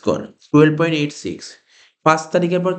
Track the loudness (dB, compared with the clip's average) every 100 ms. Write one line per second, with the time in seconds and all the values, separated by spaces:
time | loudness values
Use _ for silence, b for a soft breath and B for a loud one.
0 | -4 -4 -6 _ _ 4 4 2 -2 -2
1 | -4 -6 -12 -12 -14 -20 _ b b b
2 | 0 0 0 -2 0 -2 -2